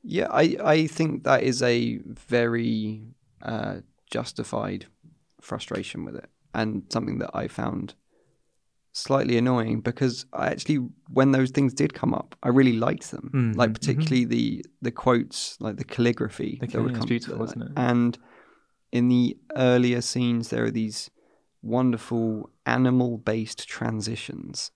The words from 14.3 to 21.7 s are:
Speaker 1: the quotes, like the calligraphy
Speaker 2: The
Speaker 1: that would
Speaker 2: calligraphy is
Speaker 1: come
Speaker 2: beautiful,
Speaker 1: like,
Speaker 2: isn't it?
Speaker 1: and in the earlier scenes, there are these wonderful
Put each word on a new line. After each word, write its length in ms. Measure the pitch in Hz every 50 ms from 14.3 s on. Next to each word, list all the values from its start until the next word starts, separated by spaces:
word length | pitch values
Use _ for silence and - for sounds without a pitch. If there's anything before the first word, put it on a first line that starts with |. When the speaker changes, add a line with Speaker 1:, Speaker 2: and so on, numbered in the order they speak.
| 117 117 117 113 110 - - - _ _
Speaker 1:
the 100 | - 120
quotes, 640 | 120 - - 127 123 117 113 - - - - - - _
like 160 | 107 110 104
the 60 | - -
calligraphy 720 | - - - 120 120 117 - - 107 - - 113 - - 123
Speaker 2:
The 80 | 123
Speaker 1:
that 140 | 113 - 113
would 120 | 117 127 123
Speaker 2:
calligraphy 220 | 113 110 - 120
is 80 | 117 -
Speaker 1:
come 100 | - -
Speaker 2:
beautiful, 80 | - 113
Speaker 1:
like, 100 | 110 -
Speaker 2:
isn't 40 | 117
it? 100 | - - 143
Speaker 1:
and 400 | - 127 123 120 120 120 120 113 - _ _ - - - _ _ _ _ _ _ _ _ _
in 160 | - 123 120
the 300 | 123 123 123 123 117 - _ _ _ -
earlier 460 | 131 131 127 123 123 123 123 123 120
scenes, 480 | 117 - - 131 123 120 120 117 117 -
there 160 | 117 117 117
are 60 | 113
these 380 | 113 113 113 107 107 - - - _ _ _ _ _ _ _ _ _ _
wonderful 880 | - 110